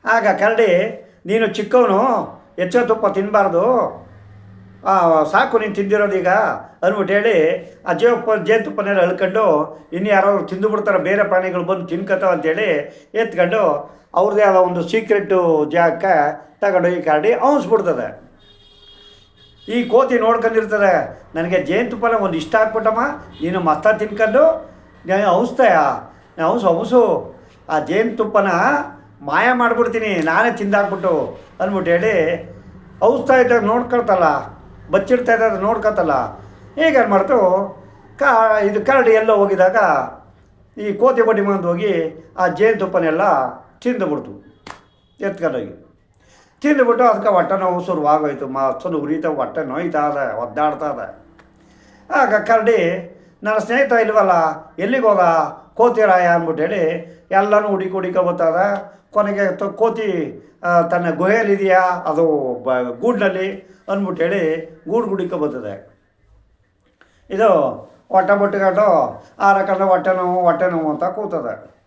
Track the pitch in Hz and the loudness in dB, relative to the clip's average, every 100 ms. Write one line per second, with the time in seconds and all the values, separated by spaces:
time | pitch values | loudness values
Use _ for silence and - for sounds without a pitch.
0 | 226 226 208 185 208 226 220 175 220 - | 0 0 0 0 0 2 2 2 -2 -8
1 | - _ 175 220 214 202 202 254 226 196 | -20 _ -4 -2 -2 -4 0 2 2 2
2 | 262 220 - - _ - 180 240 233 220 | 0 -2 -6 -14 _ -8 -2 0 0 0
3 | 202 196 202 214 190 170 240 247 147 - | 0 -2 0 0 2 0 0 0 -2 -8
4 | - - - - - - - - 190 190 | -20 -20 -20 -20 -20 -20 -20 -10 -2 2
5 | 170 160 151 196 262 226 214 196 196 208 | 4 2 2 0 2 0 -2 -4 -2 0
6 | 208 190 175 185 185 117 - - 180 202 | 0 0 0 0 0 -4 -12 -4 -2 -2
7 | 175 202 226 185 156 180 - - - 165 | 0 0 2 2 2 -2 -8 -12 -6 0
8 | 233 233 220 214 170 220 208 196 202 196 | 2 2 0 -2 2 0 0 -6 -2 0
9 | 180 180 190 220 208 151 156 - - 170 | 0 0 -2 0 2 2 -2 -10 -12 -6
10 | 208 196 196 196 165 185 214 208 208 196 | 2 2 4 0 -2 -4 -2 0 0 0
11 | 180 202 190 185 185 180 170 190 175 170 | 0 0 2 0 0 -4 -4 -4 -4 -8
12 | 196 185 190 170 156 160 214 151 143 - | -4 0 0 0 -2 -2 -2 -2 -4 -16
13 | - 214 226 165 170 220 180 143 - - | -8 -4 -4 0 0 2 0 -2 -8 -20
14 | _ 170 202 202 202 185 180 175 175 220 | _ 0 0 2 4 4 2 0 -2 -4
15 | 220 208 196 185 170 156 151 170 170 - | 0 -2 2 0 2 0 0 2 0 0
16 | 277 165 147 - - _ 202 180 175 180 | 0 2 0 -4 -16 _ 0 0 0 -2
17 | 156 151 202 240 254 285 196 214 175 131 | 0 0 2 2 2 0 0 0 0 -4
18 | 107 - - _ _ _ _ _ - - | -6 -12 -20 _ _ _ _ _ -20 -20
19 | - _ _ _ - _ - 240 208 226 | -20 _ _ _ -20 _ -6 -4 2 2
20 | 247 247 220 226 226 220 214 208 196 165 | 2 2 2 2 0 -2 -2 0 2 2
21 | 123 - - 160 175 180 147 190 233 233 | -2 -12 -12 -8 -2 -2 0 -2 -2 -2
22 | 233 220 196 160 151 220 220 220 214 220 | -2 0 -2 -4 -2 0 0 0 -2 0
23 | 269 - - - 160 185 165 151 214 214 | -4 -6 -14 -8 -4 -2 0 2 2 0
24 | 208 208 214 247 320 - - - - - | -4 -2 0 4 4 2 -8 -20 -20 -18
25 | 160 190 202 180 247 247 240 165 143 123 | -2 0 2 2 0 2 4 4 2 -2
26 | - - _ - 165 240 196 165 151 247 | -10 -20 _ -4 -2 0 0 0 2 2
27 | 214 160 - - - _ - 156 147 190 | 4 0 -6 -18 -20 _ -4 -4 0 0
28 | 233 214 202 208 196 175 226 294 285 - | 0 -2 0 0 0 0 0 0 -4 -16
29 | - - 143 160 233 247 233 233 233 226 | -20 -16 -4 0 0 2 0 2 0 0
30 | 220 180 156 170 240 233 202 202 202 190 | -2 -2 0 0 0 -2 0 0 0 -2
31 | 185 156 120 - - - 190 196 170 170 | -2 -2 -4 -10 -20 -6 -4 -2 0 0
32 | 214 196 165 170 - - - - - - | 2 0 0 -4 -8 -20 -20 -20 -20 0
33 | 202 269 254 262 240 240 202 240 247 240 | 0 2 2 4 4 2 2 -2 0 -2
34 | 233 185 160 139 - - - - - 196 | 0 2 2 0 -6 -18 -20 -20 -2 -2
35 | 196 247 247 226 226 196 202 220 214 202 | 0 0 2 2 2 0 -2 0 -2 0
36 | 160 135 110 - - - - - 320 269 | 0 -2 -4 -10 -20 -20 -14 0 2 2
37 | 208 196 190 247 185 185 202 - - - | 2 0 2 2 4 2 -2 -10 -20 -20
38 | - - 277 233 220 214 202 208 254 269 | -20 -2 2 4 4 2 0 0 2 2
39 | 226 220 220 208 196 185 185 220 185 139 | 4 4 4 2 2 4 2 4 2 0
40 | 127 - - _ _ _ _ - 208 - | -2 -12 -20 _ _ _ _ -10 -6 4
41 | 247 247 220 202 196 190 170 175 208 170 | 4 6 2 2 2 0 -2 -2 0 -2
42 | 160 - - - 180 151 214 214 190 185 | -4 -8 -20 -2 -2 2 2 2 -2 0
43 | 165 160 202 147 127 - - _ 240 233 | 0 0 2 0 -2 -8 -20 _ -4 -2
44 | 175 143 - 101 - _ - - _ _ | -4 -4 -8 -18 -20 _ -20 -20 _ _
45 | _ _ 196 - 160 127 95 - _ _ | _ _ -8 -4 -4 -4 -10 -16 _ _
46 | _ _ _ _ _ _ 285 285 240 240 | _ _ _ _ _ _ -2 2 2 4
47 | 247 196 208 185 170 190 185 180 175 165 | 2 2 2 0 0 -2 -2 -4 -4 -2
48 | 147 156 151 135 135 135 135 - 185 156 | 2 2 0 -4 -8 -2 -2 -4 -6 -6
49 | 139 156 165 147 123 160 143 135 175 151 | -4 -4 -4 -4 -4 -6 -6 -6 -4 -2
50 | 147 143 127 110 120 147 151 147 151 123 | -2 -4 -4 -6 -8 -2 -2 -2 -8 -8
51 | 98 - - - _ _ _ _ _ _ | -12 -16 -20 -20 _ _ _ _ _ _
52 | - 285 247 208 208 226 220 220 170 185 | -4 0 2 0 2 2 4 2 0 -4
53 | - - _ _ 208 214 220 247 277 233 | -10 -20 _ _ -2 -2 0 0 2 2
54 | 214 214 196 170 156 156 - - 196 254 | 2 2 2 2 0 -4 -14 -8 -4 0
55 | 220 196 175 165 147 - - - 240 233 | 2 2 2 2 -2 -8 -18 0 2 4
56 | 214 180 175 170 165 156 165 202 160 170 | 4 4 4 0 -2 -4 -4 -2 -2 -4
57 | - - _ 190 208 208 208 190 190 190 | -10 -20 _ 0 2 0 0 -4 -4 -6
58 | 180 180 175 170 165 165 202 202 - - | -4 -2 -2 0 0 0 -2 -4 -10 -20
59 | _ 208 202 196 196 180 202 - 226 226 | _ -2 -2 0 -2 -2 -8 0 -2 0
60 | 214 175 135 - - _ 175 170 170 175 | -4 -4 -6 -10 -20 _ 0 2 2 -2
61 | 175 147 185 226 208 196 196 185 185 175 | -2 -2 0 2 2 0 4 4 2 -2
62 | 160 156 165 151 127 123 127 127 123 120 | -4 0 2 0 -2 -6 -2 -2 -2 -4
63 | 220 220 196 185 190 190 - _ - 196 | -2 0 0 -2 -6 -8 -18 _ -6 -4
64 | 196 160 170 196 160 160 160 - - 226 | -4 -2 -2 0 -2 -4 -8 -16 -4 -4
65 | 220 190 180 180 151 131 104 98 - _ | -2 -4 -4 -4 -6 -6 -10 -12 -18 _
66 | _ _ _ _ _ _ _ _ _ _ | _ _ _ _ _ _ _ _ _ _
67 | _ _ _ 196 220 170 131 - - _ | _ _ _ 2 4 4 0 -4 -16 _
68 | _ 190 190 202 202 202 190 185 208 165 | _ 0 2 2 2 0 0 2 2 2
69 | 127 - - - 196 196 196 190 190 185 | 0 -6 -20 0 2 2 2 0 2 2
70 | 185 185 180 180 175 170 185 165 156 151 | 2 0 0 2 2 2 0 -2 -4 -2
71 | 180 190 208 170 123 104 - _ | -4 -4 -6 -6 -8 -12 -16 _